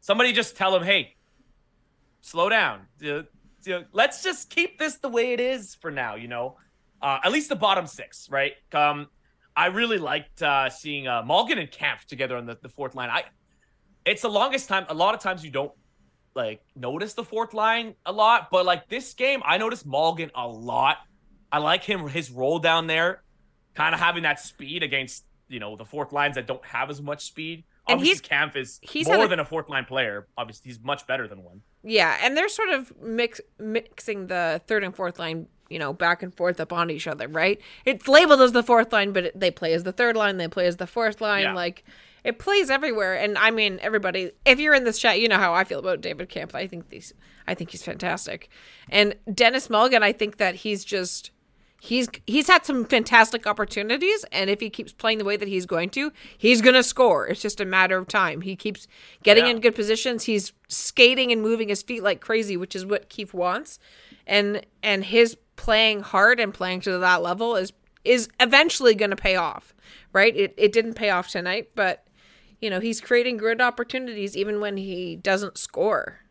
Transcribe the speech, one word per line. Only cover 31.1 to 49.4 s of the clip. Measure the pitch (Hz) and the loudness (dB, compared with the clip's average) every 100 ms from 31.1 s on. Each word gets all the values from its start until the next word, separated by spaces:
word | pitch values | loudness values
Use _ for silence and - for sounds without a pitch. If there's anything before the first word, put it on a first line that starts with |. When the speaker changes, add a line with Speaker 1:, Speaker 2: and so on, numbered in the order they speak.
| 131 113 | -8 -8
Speaker 1:
than | 98 | -14
one. | 90 92 _ _ | -20 -20 _ _
Speaker 2:
Yeah, | - 220 165 123 | -2 2 2 2
and | 226 285 | 0 0
they're | 403 | -2
sort | 415 415 | -2 -2
of | 285 254 - | -2 -6 -16
mix-, | 220 226 233 - - _ | -10 -4 -4 -6 -20 _
mixing | 214 220 226 - - 208 185 | -6 -6 -6 -16 -10 -10 -6
the | 180 170 160 - | -4 -2 -4 -2
third | 220 | -2
and | 190 190 | -2 -6
fourth | 180 175 | -8 -6
line, | 170 165 165 _ _ | -8 -8 -10 _ _
you | 165 | -8
know, | 147 | -8
back | 175 170 170 | -2 0 0
and | 180 - | -4 -4
forth | 175 175 | -2 -2
up | 160 | -4
on | 175 170 | -2 -2
each | 156 165 | -2 -6
other, | 151 120 | -8 -6
right? | 160 180 208 - - - | 0 0 0 -6 -6 -2
It's | 269 - | -2 6
labeled | 285 349 285 | 8 8 8
as | 254 | 8
the | 240 | 6
fourth | 233 233 233 | 4 4 4
line, | 226 202 | 0 0
but | 190 180 | -2 -4
it, | 190 | -2
they | 190 | -2
play | 175 165 | -2 -2
as | 165 | -2
the | 180 | -2
third | 185 240 226 | 0 0 2
line, | 208 190 | 0 0
they | 165 | -4
play | 180 180 | 0 0
as | 175 | 0
the | 180 | -6
fourth | - 226 208 | -2 -2 -2
line. | 220 202 | -2 0
Speaker 1:
Yeah. | 196 | 0
Speaker 2:
Like, | 185 175 175 _ - - _ | -2 -6 -8 _ -20 -20 _
it | - 226 | -8 -6
plays | - 403 311 | 0 0 2
everywhere. | 269 302 220 190 | 0 0 -2 -2
And, | 185 208 202 | 0 -2 2
I | 220 | 2
mean, | 226 208 185 | 4 -2 -2
everybody, | 202 214 196 185 180 - - | -2 -2 -2 -4 -8 0 4
if | 262 | 4
you're | 302 | 6
in | 285 | 4
this | 240 214 | 2 0
chat, | 240 202 | 2 2
you | 226 | 2
know | 196 | 2
how | 190 | 2
I | 170 | 2
feel | 185 147 | 0 -2
about | 185 180 | -4 -4
David | 180 151 180 | -4 -8 -10
Kampf. | - 151 - | -10 -10 -10
I | 185 | -10
think | 175 - | -12 -16
these, | - - - - _ - | -18 -20 -20 -20 _ -10
I | |
think | 180 165 | -8 -8
he's | 175 | -12
fantastic. | - - 175 180 - - - - - - - | -12 -8 -6 -6 -6 -12 -16 -20 -20 -20 -2
And | 202 208 202 - | 2 2 0 -10
Dennis | 196 | 2